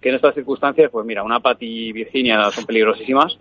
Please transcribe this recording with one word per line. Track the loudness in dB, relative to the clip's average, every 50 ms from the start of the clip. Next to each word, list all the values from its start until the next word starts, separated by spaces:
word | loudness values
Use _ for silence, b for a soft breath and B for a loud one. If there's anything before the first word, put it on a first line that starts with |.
que | 0 -2
en | 0
estas | 4 2 2 2
circunstancias, | 2 -6 -6 -4 -2 -2 -2 4 4 2 4
pues | 2 -6 -6
mira, | -4 -6 -6
una | -2 -2 -2 0
Pati | 2 0 0 0 -4 -10 -8 -8 -8 -8
y |
Virginia | -8 -8 -10 -6 -4 -2 0 2 2 4 2 2
son | 0 -2 -6
peligrosísimas | -2 2 2 2 2 0 -6 -4 0 2 2 2 2 -2 _